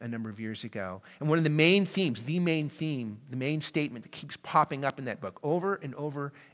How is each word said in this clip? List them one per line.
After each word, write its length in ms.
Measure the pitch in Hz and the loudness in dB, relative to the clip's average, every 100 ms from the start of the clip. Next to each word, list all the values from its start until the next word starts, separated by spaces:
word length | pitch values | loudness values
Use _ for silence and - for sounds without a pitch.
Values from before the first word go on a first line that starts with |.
a 60 | 117 | -8
number 240 | 117 110 | -6 -8
of 80 | 104 | -8
years 240 | 110 107 | -8 -8
ago. 400 | 117 110 95 92 - - | -8 -8 -8 -8 -14 -4
And 100 | 151 | 2
one 100 | 165 | 4
of 60 | |
the 60 | 156 | 6
main 360 | 151 165 196 185 | 6 8 8 4
themes, 360 | 190 175 107 | 2 0 0
the 160 | 120 175 | -2 0
main 300 | 175 160 151 | 2 2 -2
theme, 520 | - 156 139 113 107 139 | -4 -4 -4 -6 -10 -8
the 60 | 127 | -4
main 240 | 135 156 | -2 -2
statement 440 | - 165 147 120 | -2 -2 -2 -4
that 80 | - | -14
keeps 240 | - 147 - | -16 -14 -14
popping 460 | - 160 151 139 | 0 4 4 0
up 160 | 139 - | -4 -2
in 60 | 127 | -6
that 140 | 101 | -6
book 200 | 98 - | -8 -4
over 320 | 147 175 190 | 0 0 0
and 180 | 190 147 135 | -4 -6 -6
over 360 | 147 143 143 - - | -6 -6 -8 -10 -16